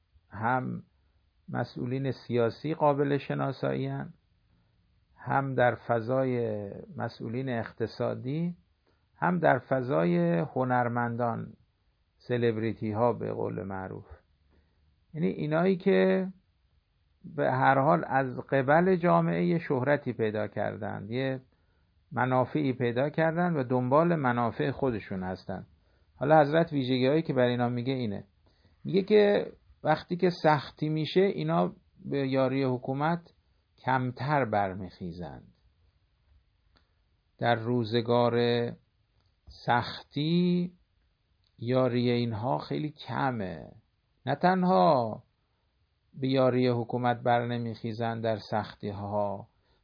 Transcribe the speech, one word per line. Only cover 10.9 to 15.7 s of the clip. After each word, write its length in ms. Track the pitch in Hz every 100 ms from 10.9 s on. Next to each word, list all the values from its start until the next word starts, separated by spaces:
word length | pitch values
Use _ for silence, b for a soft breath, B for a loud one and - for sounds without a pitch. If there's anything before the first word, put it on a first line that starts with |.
| 120 120 117 120 113 110 - _ _ _ _ _ _
سلبریتی 760 | - 123 117 110 113 101 110
ها 200 | 104 120
به 200 | 110 107
قول 300 | 110 107 113
معروف. 440 | 95 95 95 104 - - _ _ _ _ _ _ _ _ _
یعنی 120 | 151 185
اینایی 500 | - 151 156 185